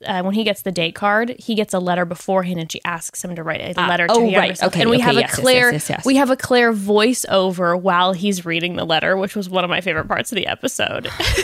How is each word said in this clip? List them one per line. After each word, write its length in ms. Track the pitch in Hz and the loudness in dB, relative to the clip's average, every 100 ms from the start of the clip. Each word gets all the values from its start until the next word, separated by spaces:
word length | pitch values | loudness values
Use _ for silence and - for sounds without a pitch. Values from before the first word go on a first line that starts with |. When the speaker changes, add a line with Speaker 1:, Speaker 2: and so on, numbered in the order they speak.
| - | -6
Speaker 1:
uh, 160 | 185 | -4
when 120 | 180 | -2
he 120 | 202 214 | 0 0
gets 160 | 196 | -2
the 100 | - | -4
date 240 | 175 165 - | -2 -4 -2
card, 400 | 202 208 240 254 | 0 0 0 -6
he 180 | - 214 | -4 -2
gets 180 | 208 | 0
a 60 | 190 | -2
letter 260 | 180 175 175 | 0 -2 -2
beforehand, 520 | 175 - 190 180 175 | -6 -2 0 0 -4
and 140 | 160 | -6
she 80 | - - | -8 -8
asks 360 | 170 - - | -8 -10 -12
him 140 | 180 175 | -10 -8
to 80 | |
write 160 | 165 156 | -6 -6
a 140 | - 180 | -4 -2
Speaker 2:
Ah, 140 | 185 | 0
Speaker 1:
letter 180 | 175 170 | 2 4
to 60 | |
Speaker 2:
oh, 60 | 233 | 4
Speaker 1:
the 60 | 233 | 4
younger 120 | 185 | 4
Speaker 2:
right. 180 | 180 180 | 2 0
Speaker 1:
self. 140 | 185 | -2
Speaker 2:
Okay, 80 | 175 | 2
Speaker 1:
And 100 | 233 | 2
we 60 | 240 | 4
Speaker 2:
okay, 80 | |
Speaker 1:
have 120 | 240 240 | 4 2
Speaker 2:
yes, 80 | |
Speaker 1:
a 0 | |
Speaker 2:
yes, 160 | 240 - | 0 0
Speaker 1:
Claire, 300 | 247 254 247 | 4 4 4
Speaker 2:
yes, 160 | 151 - | 2 -2
yes, 80 | - | -4
yes. 80 | - | 2
Speaker 1:
we 100 | 269 | 2
have 140 | 269 | 4
a 80 | 262 | 0
Claire 340 | - 247 233 | 2 4 4
voiceover 1040 | 220 196 208 220 254 - 196 185 180 175 175 | 2 2 4 4 0 0 2 2 0 0 2
while 360 | 185 175 185 | 2 4 2
he's 320 | 185 202 190 170 | 2 0 -2 -2
reading 320 | 165 175 175 | -2 -2 -4
the 80 | 170 | 0
letter, 320 | 160 156 190 | 2 2 0
which 180 | 196 214 | 0 -4
was 140 | 185 | -4
one 160 | 185 175 | -2 0
of 40 | |
my 120 | 170 | -2
favorite 260 | 180 160 190 | -2 -4 -2
parts 240 | 202 233 | -4 -2
of 60 | - | -4
the 100 | - | -4
episode. 640 | - 254 - - - - | -4 -6 -4 -4 -4 -8
<laughs> 60 | - - - | -6 -2 -2